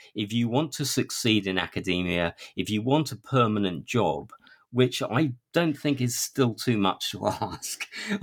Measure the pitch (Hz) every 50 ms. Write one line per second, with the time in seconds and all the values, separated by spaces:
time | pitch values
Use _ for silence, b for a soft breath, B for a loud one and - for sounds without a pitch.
0 | B B B - 107 101 110 117 120 113 117 135 160 147 - - 147 131 - -
1 | 123 - - - - 117 110 107 98 98 92 92 87 85 - - 85 92 90 90
2 | 90 90 87 87 87 85 - B B B B B 90 98 107 104 110 127 139 156
3 | 151 - 120 - - - - 131 120 107 107 107 101 92 87 73 - - - 120
4 | 101 82 73 71 71 - - - b b b b b b - 120 127 123 - -
5 | - - 107 120 165 139 123 - _ _ - 170 175 165 147 - - 151 139 123
6 | 123 120 123 - - - - - 131 120 107 - - - 120 107 98 95 87 -
7 | - - - 92 98 104 - - 110 101 85 73 - - - - - - B B
8 | B 214 202 202